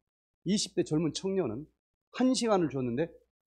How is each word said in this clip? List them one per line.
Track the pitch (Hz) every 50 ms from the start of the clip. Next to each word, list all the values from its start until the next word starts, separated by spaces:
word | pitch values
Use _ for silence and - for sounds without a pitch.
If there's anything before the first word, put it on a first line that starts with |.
| _ _ _ _ _ _ _ _ -
이십 | 160 202 208 - - -
대 | 175 165
젊은 | - 156 151 170 151 -
청년은 | - - 190 190 190 170 117 104 123 156 - _ _ _ _ _ _ _ _
한 | - - 247 254 262
시간을 | - 240 226 208 185 170 143
줬는데 | 127 139 127 123 117 131 165 165 - - _ _ _ _ -